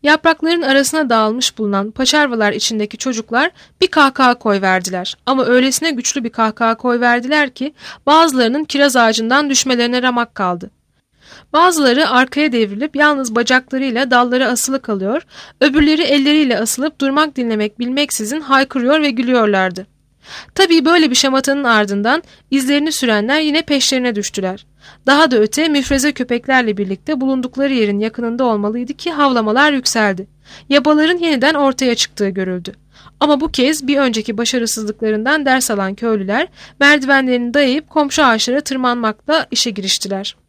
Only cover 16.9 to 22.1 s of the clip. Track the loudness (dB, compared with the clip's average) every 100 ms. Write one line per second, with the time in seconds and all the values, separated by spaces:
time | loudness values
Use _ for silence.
16.9 | -2 -2 0 0 -2 -4 -2 -4 -4 -6
17.9 | -2 -4 -4 -6 -8 0 0 2 -2 0
18.9 | 2 0 -2 0 2 2 2 0 -4 -14
19.9 | _ _ _ -20 -20 -16 0 2 4 4
20.9 | 2 2 2 0 0 0 -2 2 2 2
21.9 | -2 0